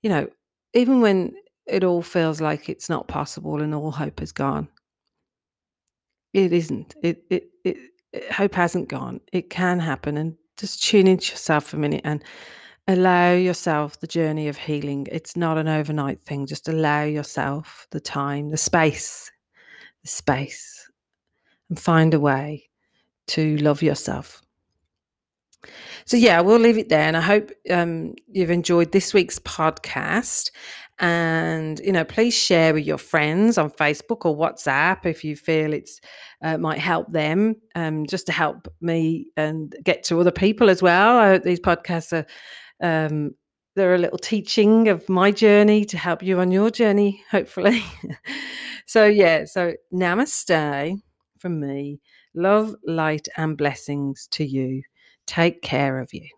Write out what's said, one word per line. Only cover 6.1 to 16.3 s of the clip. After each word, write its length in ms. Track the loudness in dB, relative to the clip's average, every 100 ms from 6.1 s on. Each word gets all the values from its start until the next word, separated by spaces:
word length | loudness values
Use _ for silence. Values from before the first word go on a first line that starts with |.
| _ _ 0
it 160 | 2
isn't. 420 | 0 -2 -8 -10 -6
It, 220 | -4 -4 _
it, 180 | -6 -6 _
it, 120 | -6 -6 -14 _ _
it, 180 | -14 -10
hope 240 | -2 -2
hasn't 340 | 0 0 -2 -6
gone. 320 | -10 -10 -12 _
It 160 | -8 -6
can 300 | -4 -2 0
happen. 400 | -2 -4 -4 -4
And 180 | -6 -8 _ -14
just 240 | -12 -6
tune 240 | 2 4 6
into 260 | 4 -2
yourself 320 | -8 -2 -2
for 140 | -2 -6
a 20 |
minute 220 | -4 -4
and 180 | -4 -6 -8 -20 -20 -20 -20 _ -2
allow 460 | 2 4 4 4
yourself 680 | 4 2 -2 -2 -2 -2 -8
the 60 | -8
journey 400 | -2 -2 -2 -6
of 100 | -8
healing. 480 | -6 -6 -4 -8 -8
It's 240 | -10 -8
not 220 | -4 -2 0
an 100 | 0
overnight 540 | -2 -2 -4 -4 -8
thing. 180 | -8